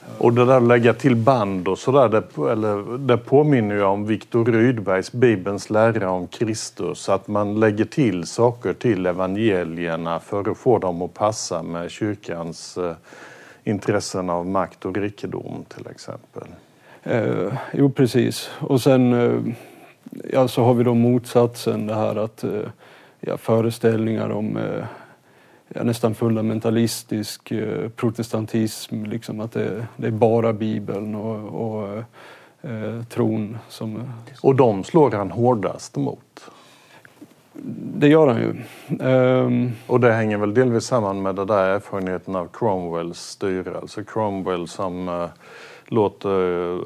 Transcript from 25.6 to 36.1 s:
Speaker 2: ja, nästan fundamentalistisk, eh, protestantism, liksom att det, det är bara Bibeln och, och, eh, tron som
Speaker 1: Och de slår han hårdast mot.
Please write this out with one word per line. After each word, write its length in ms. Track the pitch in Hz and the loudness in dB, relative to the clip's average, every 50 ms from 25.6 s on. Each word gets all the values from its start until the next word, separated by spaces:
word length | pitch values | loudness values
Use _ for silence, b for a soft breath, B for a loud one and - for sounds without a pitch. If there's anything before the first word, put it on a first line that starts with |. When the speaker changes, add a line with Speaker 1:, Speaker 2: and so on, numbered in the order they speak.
| B B | B B
Speaker 2:
ja, 140 | - - - | -8 -4 -2
nästan 320 | 120 113 - - 113 107 | -2 -2 0 0 -2 0
fundamentalistisk, 1400 | - 120 117 113 113 110 110 107 113 - 113 107 117 117 113 - - - - 107 107 104 - - - - - | 0 0 0 0 0 0 -2 -2 -2 0 0 2 2 2 0 -2 -4 -8 -6 -6 -6 -6 -6 -10 -14 -10 -8
eh, 380 | 120 110 107 107 107 104 107 113 | -6 -4 -4 -4 -4 -4 -6 -8
protestantism, 1160 | 113 - - 117 110 - 113 - - 113 110 107 - 113 110 110 - - - - 117 113 107 | -6 -4 -2 -2 -2 -4 -6 -6 -4 -6 -4 -2 -2 -2 -2 -2 -4 -8 -12 -10 -8 -8 -6
liksom 360 | 107 110 113 - - 110 107 | -6 -8 -8 -8 -8 -8 -8
att 120 | 107 113 - | -8 -8 -6
det, 340 | 117 110 113 95 107 120 113 - | -6 -4 -4 -6 -6 -10 -12 -10
det 100 | - 123 | -8 -6
är 40 | 113 | -4
bara 420 | 113 107 117 113 113 117 113 113 110 | 0 2 4 4 4 4 2 2 0
Bibeln 640 | 101 110 110 110 107 104 101 107 98 107 107 104 | 0 -2 -4 -4 -4 -4 -6 -6 -6 -6 -6 -8
och, 540 | 104 104 113 110 107 107 98 82 - 113 113 | -8 -6 -8 -8 -8 -10 -10 -8 -6 -6 -6
och, 300 | 110 107 104 98 101 107 117 - B B B B B B B B B B - 151 | -6 -6 -8 -8 -8 -10 -10 -12 B B B B B B B B B B -12 -10
eh, 320 | 113 110 110 107 110 117 117 117 | -10 -8 -8 -8 -8 -10 -10 -8
tron 480 | - - 120 110 110 110 107 98 117 113 - - | -4 -2 0 0 0 -2 -4 -6 -8 -12 -14 -16
som 340 | - - 120 113 110 107 120 131 120 113 117 - - - - | -14 -10 -10 -8 -8 -8 -10 -10 -12 -14 -16 -18 -10 -2 2
Speaker 1:
Och 120 | 139 135 | 4 4
de 300 | 127 135 117 104 95 92 | 6 6 4 4 0 -2
slår 260 | - - 170 147 127 | 0 4 4 4 4
han 200 | 113 101 101 98 | 2 0 -4 -4
hårdast 640 | 87 104 117 123 127 110 92 87 85 85 - - - | -2 0 2 2 2 2 0 -4 -6 -8 -12 -12 -8
mot. 540 | 147 139 135 | -6 -6 -6